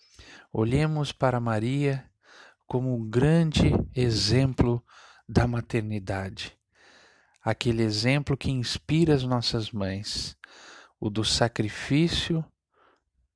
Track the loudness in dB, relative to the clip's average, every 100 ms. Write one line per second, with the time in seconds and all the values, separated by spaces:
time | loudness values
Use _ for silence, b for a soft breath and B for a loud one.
0 | B B B B B -2 0 2 0 -2
1 | -4 -2 0 0 0 -2 -2 0 -2 -2
2 | -8 _ B B B B -6 -4 -2 -2
3 | -2 2 4 4 4 4 4 2 0 0
4 | 0 0 2 2 2 2 2 0 B B
5 | B B -2 2 2 0 -4 -4 -2 -4
6 | -4 -6 -6 -10 -14 -16 _ b b b
7 | b b b b -4 -2 0 0 0 0
8 | 2 2 0 -4 -2 -2 -4 -6 -2 2
9 | 4 4 2 0 0 -2 -4 -4 -4 -4
10 | -6 -8 -10 -12 B B B B B _
11 | -4 -2 0 0 0 0 -4 -6 0 2
12 | 2 0 -2 -2 -4 _ _ b b b
13 | b _ _